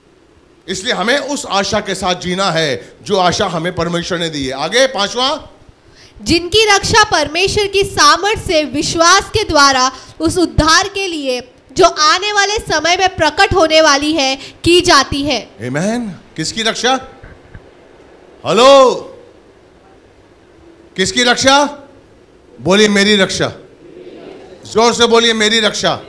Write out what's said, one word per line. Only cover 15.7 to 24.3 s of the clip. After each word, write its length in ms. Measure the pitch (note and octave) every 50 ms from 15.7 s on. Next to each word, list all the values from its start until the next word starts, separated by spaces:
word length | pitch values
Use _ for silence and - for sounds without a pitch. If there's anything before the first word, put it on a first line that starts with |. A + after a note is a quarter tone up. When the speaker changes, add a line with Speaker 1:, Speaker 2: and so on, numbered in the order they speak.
| C3 D3 F3 G3+ A3+ B3 A#3+ G#3 E3+ B2 - - -
Speaker 1:
किसकी 260 | - D#3+ D#3 - A3+
रक्षा? 380 | A3 A3+ A3+ - - A#3+ C4 C4 - - - - - - - - - - - - - - - _ - - - - - - - - - - - - -
Hello, 480 | B2 D#3+ G#3 A#3+ C4+ C#4 C#4 C4 B3 G3 - - - - - - - - _ _ _ _ _ _ _ _ _ _ _ _ _ _ _ _ _ _ _ _ _ _ _ _ _ - - - - - _ - -
किसकी 260 | F#3+ F#3 - B3 B3
रक्षा? 640 | B3 B3 - - C4 C4+ C#4+ D4 C#4 - - - - - - - _ _ _ _ _ _ _ _ _ - -
बोलिए, 260 | A#2+ D#3 F#3 G#3 G#3+ G#3
मेरी 280 | G3+ G3+ G3+ G#3 G#3+
रक्षा। 380 | G3+ F#3+ - - - D3+ A#2+ - - - - - - - - - - - - - - - -